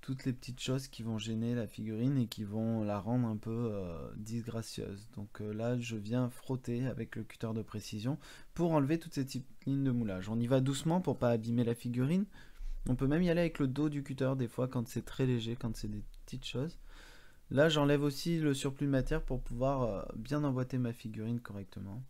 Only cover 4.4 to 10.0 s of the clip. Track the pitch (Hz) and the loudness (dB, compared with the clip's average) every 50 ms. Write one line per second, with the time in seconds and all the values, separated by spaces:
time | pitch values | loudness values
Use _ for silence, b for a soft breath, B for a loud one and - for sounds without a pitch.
4.4 | 110 117 98 113 110 - - - 104 98 98 98 104 113 - - 104 101 - - | -4 -4 -6 -6 -6 -6 -8 -8 -8 -8 -8 -10 -12 -14 -12 -12 -12 -10 -10 -8
5.4 | 104 107 107 107 113 120 123 123 117 120 117 107 101 104 117 127 127 120 123 - | -6 -6 -4 -2 0 0 0 0 -2 -4 -6 -6 -4 0 0 0 0 0 -2 -8
6.4 | - - 135 123 - - 120 120 131 131 110 117 117 113 - 117 110 - - - | -6 -4 -4 -4 -2 -2 -2 -2 -2 -2 -2 -4 -6 -6 -6 -8 -8 -10 -8 -6
7.4 | - 113 110 113 104 - - 107 101 - - 107 104 123 147 160 B B B B | -6 -4 -2 -4 -4 -4 -6 -8 -8 -6 -8 -4 -2 -2 -2 -2 B B B B
8.4 | B B - - 170 175 160 151 139 135 160 165 165 165 - 147 135 131 - 127 | B B -2 0 2 4 6 4 4 4 2 0 0 -4 -2 -2 -2 -2 -4 -8
9.4 | 127 - - - - 135 139 139 135 135 123 120 | -8 -8 -14 -8 -2 0 2 2 4 4 2 2